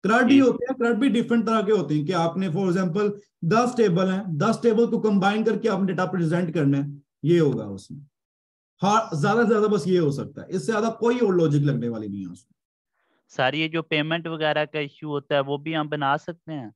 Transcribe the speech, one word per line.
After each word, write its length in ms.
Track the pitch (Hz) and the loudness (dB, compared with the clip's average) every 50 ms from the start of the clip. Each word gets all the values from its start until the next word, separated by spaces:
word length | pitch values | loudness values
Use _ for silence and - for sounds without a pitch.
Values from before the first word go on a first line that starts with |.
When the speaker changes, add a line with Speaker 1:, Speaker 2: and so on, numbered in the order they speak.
| - | 0
Speaker 1:
Crud 200 | 190 220 247 254 | 2 2 2 4
ही 100 | 233 269 | 6 6
Speaker 2:
जी। 60 | 277 | 6
Speaker 1:
होते 260 | 269 240 233 - - | 6 6 2 0 -4
हैं, 120 | - - | -6 -4
crud 200 | - 233 233 240 | -2 0 0 0
भी 120 | 208 254 269 | 0 0 0
different 360 | 202 233 - - 233 233 208 | 0 0 0 0 0 0 0
तरह 160 | 220 226 226 | 0 0 0
के 100 | 214 190 | 2 2
होते 240 | 220 202 170 143 151 | 0 0 0 0 -2
हैं 100 | 151 143 | -2 0
कि 60 | 147 | 0
आपने 380 | 190 170 165 165 170 185 190 190 | 0 0 0 0 -2 -2 -4 -2
for 220 | 147 190 196 185 | -2 -2 0 0
example 400 | 170 190 190 180 156 208 208 208 202 - - _ _ _ - | 0 0 0 -2 -2 -2 -2 -2 -4 -6 -14 _ _ _ -2
दस 300 | 165 208 226 247 240 - | 0 2 2 2 2 2
table 300 | - 226 202 170 185 190 185 | 2 2 2 4 2 2 0
हैं, 280 | 185 190 220 190 160 | 0 -2 -4 -6 -4
दस 220 | 143 180 220 226 220 - | 0 0 0 0 2 2
table 240 | 240 214 220 233 | 2 4 4 2
को 120 | - 226 - | 2 0 0
combine 440 | - 214 202 202 185 202 208 220 220 | 0 2 2 4 2 2 2 2 0
करके 240 | 226 214 - - | 0 -2 0 0
आपने 200 | 220 196 180 196 | -2 0 0 0
data 180 | 185 190 165 185 | -2 0 -2 -2
present 480 | - - 180 170 160 170 175 185 160 160 | -2 -2 -2 0 0 0 0 -2 -2 -2
करना 240 | 175 147 143 139 | 0 2 2 2
है, 240 | 139 143 143 143 - _ _ _ _ - | 0 -2 -4 -8 -14 _ _ _ _ 0
ये 140 | 143 175 170 | 2 4 4
होगा 260 | 160 143 120 110 110 | 4 2 0 -2 -6
उसमें। 420 | 101 98 95 - _ - 143 - _ _ _ _ _ _ _ _ _ _ _ _ _ _ _ | -8 -12 -14 -14 _ -18 -18 -18 _ _ _ _ _ _ _ _ _ _ _ _ _ _ _
हाँ, 280 | - 196 208 226 220 - 170 147 | 0 2 2 2 0 0 -4 -2
ज्यादा 200 | 143 202 208 233 | 0 2 2 2
से 60 | 240 | 4
ज्यादा 200 | 202 233 208 208 | 4 4 2 2
बस 200 | 208 208 202 - | 2 2 0 0
ये 100 | 185 185 | 2 2
हो 140 | 175 165 143 | 2 2 2
सकता 300 | 139 - 107 98 - - | 0 -2 -6 -8 -10 -16
है, 60 | 95 - | -14 -8
इससे 160 | 170 185 - | -8 -6 -4
ज्यादा 240 | - 226 208 220 226 | -2 -2 0 -2 -2
कोई 300 | 220 - 220 233 247 254 | -2 0 0 0 2 2
और 160 | 240 202 185 | 2 2 2
logic 280 | 175 165 156 147 147 143 | 2 2 4 2 2 2
लगने 260 | 147 127 117 117 120 | 2 0 -2 -4 -6
वाली 180 | 117 110 107 | -6 -6 -8
नहीं 180 | 104 98 101 95 | -8 -8 -10 -10
है 60 | 87 | -12
उसमें। 280 | 87 - _ _ _ _ _ _ _ _ _ _ _ _ _ _ _ _ _ _ | -14 -18 _ _ _ _ _ _ _ _ _ _ _ _ _ _ _ _ _ _
Speaker 2:
सर, 260 | - - 135 127 139 | -4 -2 -2 0 0
ये 120 | 151 160 | -2 -4
जो 140 | 160 160 165 | -2 -4 -6
payment 460 | 160 _ 160 151 147 156 160 170 165 | -4 _ -2 -2 0 -2 -4 -4 -4
वगैरह 380 | 165 165 156 156 151 151 151 151 | -6 -6 -2 -2 0 0 0 -2
का 140 | 147 - 156 | -2 -4 -6
issue 280 | 147 139 _ _ - | -6 -6 _ _ -10
होता 280 | 151 147 143 139 _ 151 | -6 -6 -6 -4 _ 0
है, 60 | 143 | 0
वो 160 | 139 139 143 | 0 0 -4
भी 160 | 143 143 156 160 | -6 -6 -6 -4
हम 160 | 160 151 151 | -4 -4 -4
बना 280 | 151 147 147 139 143 | -4 -2 0 0 0
सकते 360 | 151 - - 165 170 _ - 160 | -2 -4 -10 -14 _ _ -12 -10
हैं? 200 | 147 123 104 - | -10 -10 -12 -16